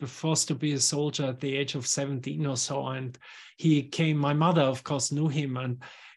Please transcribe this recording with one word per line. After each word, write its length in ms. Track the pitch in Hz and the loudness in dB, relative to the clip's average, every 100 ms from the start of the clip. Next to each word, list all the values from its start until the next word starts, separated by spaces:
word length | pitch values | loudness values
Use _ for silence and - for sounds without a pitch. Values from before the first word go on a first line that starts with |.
| 131 | -12
forced 420 | - 160 160 - | -4 0 0 0
to 80 | 143 | -2
be 160 | 151 | 0
a 80 | 139 | 2
soldier 460 | - 147 147 147 139 | 2 2 0 0 -2
at 120 | 127 | -2
the 180 | 139 139 | -2 -2
age 200 | 139 139 | -2 -4
of 100 | 120 | -2
seventeen 600 | - 139 131 135 151 143 | -2 -2 -4 -4 -2 -2
or 100 | 127 | -2
so. 320 | - 143 131 | -2 -4 -4
And 280 | 131 131 131 - - - - | -6 -8 -12 -18 -20 -20 0
he 260 | 160 147 | 4 4
came, 320 | 131 - 160 151 | 2 0 2 2
my 160 | 143 | 2
mother, 300 | 151 170 165 | 4 4 6
of 200 | 135 127 | 4 2
course, 300 | - 143 - | -2 -2 0
knew 160 | 143 156 | 0 0
him, 280 | 143 139 127 | 0 -2 -2
and 240 | 127 123 - - - | -4 -6 -8 -20 -20